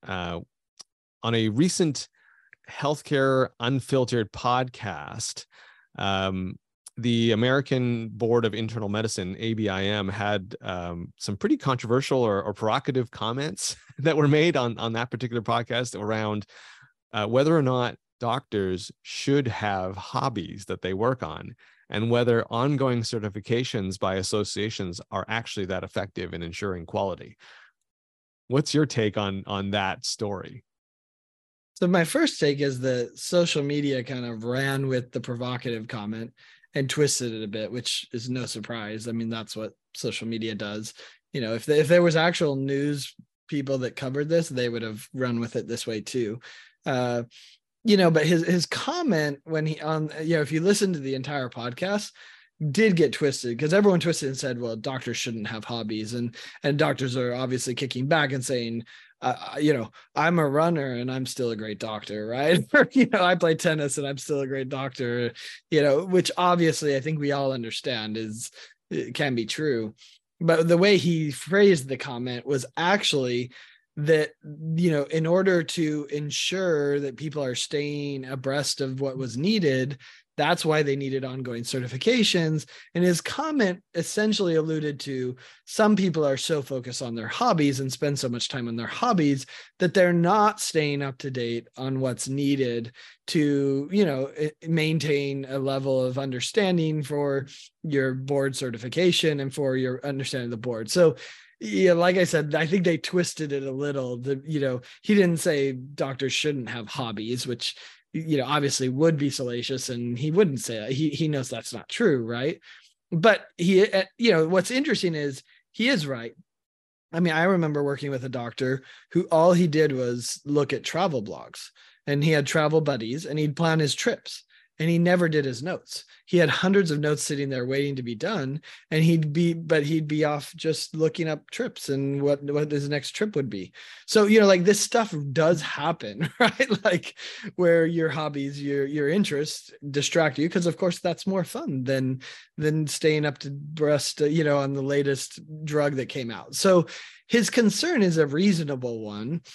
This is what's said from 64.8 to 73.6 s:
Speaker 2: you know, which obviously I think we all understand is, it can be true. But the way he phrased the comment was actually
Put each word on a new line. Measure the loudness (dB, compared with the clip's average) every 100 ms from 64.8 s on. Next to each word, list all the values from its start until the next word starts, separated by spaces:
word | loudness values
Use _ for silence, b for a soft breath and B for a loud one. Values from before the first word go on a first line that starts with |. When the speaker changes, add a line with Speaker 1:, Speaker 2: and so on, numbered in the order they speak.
| -6 -4 -2 -2 -2 -6 B B 0
Speaker 2:
you | 4
know, | 6 4
which | 4 2 2 2
obviously | 4 4 4 2 0
I | 0
think | 0 -2
we | 0
all | 0 0
understand | -2 -6 -6 -4 -4 -4 -6
is, | -6 -8 -12 -16 B B -8
it | -6 -4
can | -2 -2
be | 0
true. | -2 -2 -2 -2 -4 -8 B B _ -2
But | 2 4 6
the | 6
way | 6 6
he | 4 2 0
phrased | -6 0 6 6 6 2
the | -8
comment | -6 -6 -6 -6 -2
was | -2 -2 -2
actually | 2 2 2 0 0 -2 -4 B